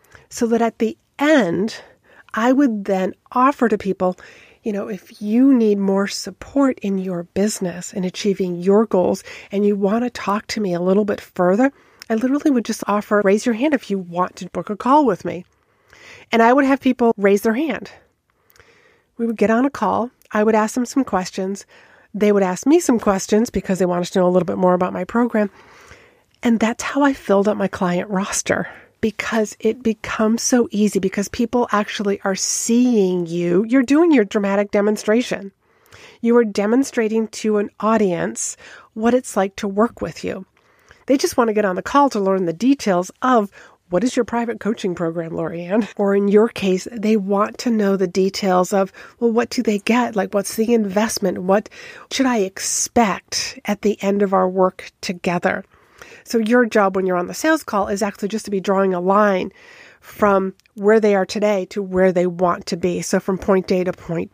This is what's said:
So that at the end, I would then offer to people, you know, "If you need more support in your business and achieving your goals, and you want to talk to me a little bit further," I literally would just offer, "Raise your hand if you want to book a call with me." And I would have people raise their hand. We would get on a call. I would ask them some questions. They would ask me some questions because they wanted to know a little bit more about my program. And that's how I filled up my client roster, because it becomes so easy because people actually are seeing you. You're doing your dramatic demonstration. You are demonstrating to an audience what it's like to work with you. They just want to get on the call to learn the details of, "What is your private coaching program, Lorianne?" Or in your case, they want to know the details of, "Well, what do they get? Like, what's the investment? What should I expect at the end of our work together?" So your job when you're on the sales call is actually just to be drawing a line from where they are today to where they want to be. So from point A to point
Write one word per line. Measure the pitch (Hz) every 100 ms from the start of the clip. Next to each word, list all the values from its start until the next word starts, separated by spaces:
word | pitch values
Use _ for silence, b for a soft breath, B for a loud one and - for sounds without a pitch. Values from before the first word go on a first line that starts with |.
| b b b
So | - 226
that | 226
at | 233 -
the | 240 339 _ -
end, | 294 311 180 170 214 - B B B B B
I | - 240
would | 262 285 214
then | 196 190 185 - _
offer | 247 262 - 233
to | 208
people, | 190 - 185 180 B B B B
you | 233
know, | 202 226
"If | 196 - -
you | 208 226 269
need | 254 220 202
more | 190 196 202
support | - 196 - - 277 269 -
in | 202 190
your | 185 175
business | 175 190 214 - 180 175 -
and | 202
achieving | 180 - 208 190 185 175
your | 185 202
goals, | 226 185 185 196 B B B
and | 202
you | 208
want | 202 196 226
to | 247
talk | - - 208 -
to | 226
me | 196
a | 170
little | 180 190
bit | 208 -
further," | - - 180 202 269 B B B B
I |
literally | 220 254 285 302
would | 247
just | 220 220 -
offer, | 208 - 208
"Raise | 196 208
your | 254
hand | 220 302
if | 277 -
you | 196
want | 175 170 180 -
to | 180
book | - 170
a |
call | 208 240 294
with | 269 175
me." | 175 170 - _ B B B B B B B
And | 226
I | 226
would | 269
have | 269 269
people | 262 247 233 220
raise | 196 202
their | 226
hand. | 226 311 202 - - _ _ _ _ b b b b b b b -
We |
would | 233 214
get | 208
on | 226
a | 277
call. | - 202 196 240 - _
I | 214
would | 220
ask | 220 214
them | 254
some | 247 277
questions. | 254 208 180 - 190 196 - b b b b
They | 196 208
would | 202
ask | 190 180
me | 262 339
some | 339 226
questions | 214 190 - 214 233
because | 196 - 185
they |
wanted | 180 175 175
to | 196
know | 180
a |
little | 180
bit | 175 196
more | 185
about | 180 180
my | 185
program. | 185 233 240 220 208 b b b b b b b b _
And | 240 226
that's | 220 240
how | - 277
I | 285
filled | 269 - 196 202
up | 208
my | 190
client | - 180 175 208
roster, | 190 202 - - - - B B _
because | 226 - - 226 208 -
it | 220 247
becomes | 226 214 - - 220 233
so | - 247 226
easy | 202 208 196
because | 185 208 196
people | - 233 247 -
actually | 208 208 - 202 202
are | 196
seeing | 190 - - - 233 247 226 185 180
you. | 170 170 175 180 226
You're | 269
doing | 240 285 349
your | 277
dramatic | 202 214 202 196 202
demonstration. | 208 208 214 - 226 247 - 196 - B B B B B B
You | 233 240
are |
demonstrating | 220 196 208 247 269 - 220 220 220
to | - 214 208
an | 202 -
audience | 208 226 202 165 175 233 - - B B B
what | 220 226
it's | 247 - 214
like | 196 -
to | 202
work | 196 240 -
with | 196 -
you. | 185 190 - _ b b b b
They | - 269
just | 359 -
want | 233
to |
get | 214
on | 208
the | 185
call | - 285 285
to | 220
learn | 190 190
the | 170
details | 165 247 277 214 175 180 -
of, | 254 240 202 B B B _
"What | 180
is | 247
your | 254
private | 226 233 233 220
coaching | 202 233 190
program, | 170 170 170 165
Lorianne?" | 170 160 165 175 214 202
Or | - 202
in | 196 202
your | 208 226
case, | - 196 185 -
they | 240 214
want | 220 190 202 220 240
to | 247
know | 220 196
the | 190 185
details | 190 190 - 196 180 180
of, | 196 190 B B B
"Well, | 233
what | 220 240
do | -
they | 226 208
get? | - 240 233
Like, | 214 190
what's | 202 196
the | - 220
investment? | 233 202 190 220 - 190 196
What | 185 202 - B B B B
should | -
I | 262 233
expect | 190 - - - - 233 214 - - - - -
at | - 208
the | 202 214
end | 196 202
of | 202
our | 190 185
work | 185 185 - - -
together?" | - 175 190 175 190 190 - B B B B B
So | - 233
your | 214 247
job | 233 220 196 190
when |
you're | 190
on | 180 185
the |
sales | 185 311 320
call | - 208 208
is | 202
actually | 208 - 202
just | 214
to | -
be | 196
drawing | 185 190 196
a | 180
line | 180 196 208 190 190 B B B B B
from | - - 208 196 190 - _
where | - 202 220
they | 208
are | 196
today | 185 208 208 202 185
to | 208
where | 190 185 185
they | 180 180
want | 175 180 170
to | -
be. | 175 180 175
So | - 190
from | - 185
point | - 190 180
A | 185
to | 180
point | - - 165 196